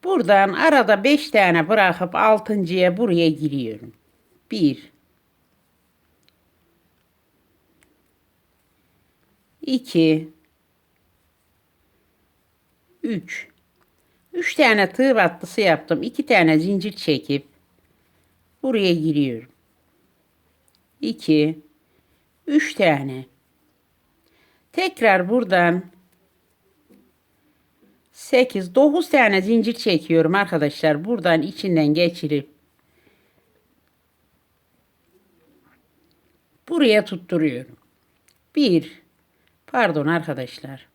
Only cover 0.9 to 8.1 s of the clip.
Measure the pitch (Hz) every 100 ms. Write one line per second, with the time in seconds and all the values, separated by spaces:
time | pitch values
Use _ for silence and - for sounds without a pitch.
0.9 | 202 226 294 - 220 185 170 160 214 190
1.9 | 165 180 170 214 214 214 208 170 185 180
2.9 | 180 233 170 165 156 156 139 117 107 110
3.9 | _ _ _ _ _ _ 220 156 123 -
4.9 | _ _ _ _ _ _ _ _ _ _
5.9 | _ _ _ _ _ _ _ _ _ _
6.9 | _ _ _ _ _ _ _ _ _ _
7.9 | _ _